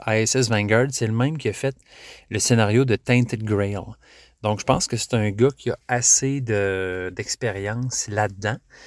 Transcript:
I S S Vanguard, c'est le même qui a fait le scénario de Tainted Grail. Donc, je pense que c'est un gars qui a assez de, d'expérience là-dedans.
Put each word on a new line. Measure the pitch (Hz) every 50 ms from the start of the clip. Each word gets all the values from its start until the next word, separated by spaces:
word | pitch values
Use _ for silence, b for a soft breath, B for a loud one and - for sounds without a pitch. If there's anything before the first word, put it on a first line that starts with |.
| -
I | 113 110 110 113
S | 110 -
S | 131 127 113
Vanguard, | 113 104 104 104 110 113 131 139
c'est | 131 - 117
le | 110 110
même | 117 127 143 160
qui | 147 - 110
a | 101
fait | - - 135 135 _ _ B B B B B B B B B
le | 104 104
scénario | - - 123 113 107 101 107 123 135
de | 127 107
Tainted | - - - 123 123 120 - - 110 110
Grail. | 107 107 101 101 101 101 95 - 101 104 - b b b b b b b b -
Donc, | 107 107 107
je | -
pense | - 131 180 -
que | - -
c'est | 113 - - -
un | 113 107 107
gars | 98 104 120 143 139
qui | - - 120
a | 90 - _ -
assez | 120 123 120 - - - 135 135 139 143
de, | 127 113 107 101 98 98 95 95 95 92 90 92 90 92 90
d'expérience | 87 107 - - - - 113 98 98 98 101 110 120 127 127 - - - -
là-dedans. | 104 104 107 101 98 98 98 104 123 - - _ B B B